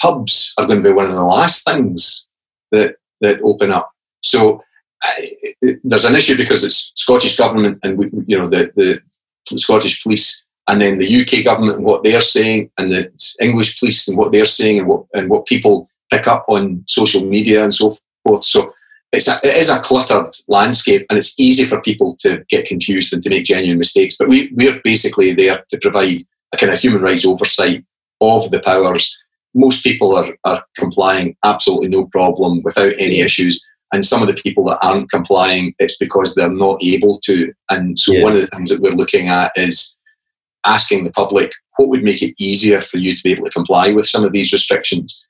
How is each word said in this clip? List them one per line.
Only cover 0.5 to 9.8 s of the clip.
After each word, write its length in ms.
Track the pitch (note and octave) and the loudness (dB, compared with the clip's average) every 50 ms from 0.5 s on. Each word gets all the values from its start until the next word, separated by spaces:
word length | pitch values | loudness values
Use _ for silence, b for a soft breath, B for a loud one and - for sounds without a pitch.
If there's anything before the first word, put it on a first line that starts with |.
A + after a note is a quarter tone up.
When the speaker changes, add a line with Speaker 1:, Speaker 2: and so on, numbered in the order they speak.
| - | -4
Speaker 1:
are 80 | - G2 | -4 -2
gonna 160 | G2+ G#2+ G2+ | 0 0 2
be 100 | F#2 G2 | 4 4
one 140 | F#2+ G2 G2 | 4 2 2
of 80 | F#2 F#2 | 0 -2
the 100 | F2+ F2+ | -2 0
last 400 | F2+ F#2 - E3+ E3+ - - - | 2 2 2 2 0 -2 -2 -2
things 600 | D#3 D#3+ C#3+ A#2+ F#2+ F2 F2 - - - - - - _ _ _ _ _ _ _ _ | -2 -2 0 -2 -2 -2 -4 -4 -4 -4 -6 -10 -14 _ _ _ _ _ _ _ _
that, 240 | G#2+ G#2+ G#2 - - - _ _ _ _ | 0 2 2 0 -2 -8 _ _ _ _
that 180 | G#2+ G#2 G2+ - G#2+ | 0 0 0 2 0
open 280 | G#2+ G#2 - G#2 G2 | 0 0 2 0 0
up. 200 | F#2 F2+ - - _ _ _ _ _ _ - | 0 -2 -4 -6 _ _ _ _ _ _ -2
So 380 | - - A2+ A2 - - b b b b b b _ _ _ - | 0 2 4 4 2 2 b b b b b b _ _ _ -6
I, 280 | - - - - - - - - G#4+ - _ B2+ B2+ B2+ - - | -6 -6 -6 -8 -12 -12 -14 -14 -14 -6 _ -2 -2 -2 -2 -2
there's 200 | B2 A2+ G#2 A2+ | -2 0 2 2
an 120 | A#2 C3+ | 2 2
issue 200 | D3 - - C3+ | 2 2 2 0
because 300 | B2+ B2 - - - G2+ | 0 0 0 0 0 0
it's 260 | - - - - - - | -2 -2 -4 -6 -6 -6
Scottish 420 | - - - B2 B2 A#2+ A#2+ - | -4 0 2 2 2 2 0 0
government 420 | - A#2 A2 A2 G#2+ G#2 G2+ F#2 - - | 0 0 0 0 0 0 0 -2 -4 -6
and 140 | G2 F#2+ | -4 -4
we, 120 | G2 G2+ - A2 G#2 F2+ | -4 -4 -4 -6 -8 -4
you 100 | A2 G2+ | -2 -2
know, 120 | F#2 F2 E2 | -2 0 0
the, 220 | F2+ F2+ E2+ - - | 0 0 0 0 0
the 840 | G2+ F#2+ F#2 F2 - - _ _ _ _ _ _ _ _ - C3 | 0 2 2 0 -2 -6 _ _ _ _ _ _ _ _ -10 -6
Scottish 460 | B2+ - - A#2 G#2+ | -4 0 2 2 2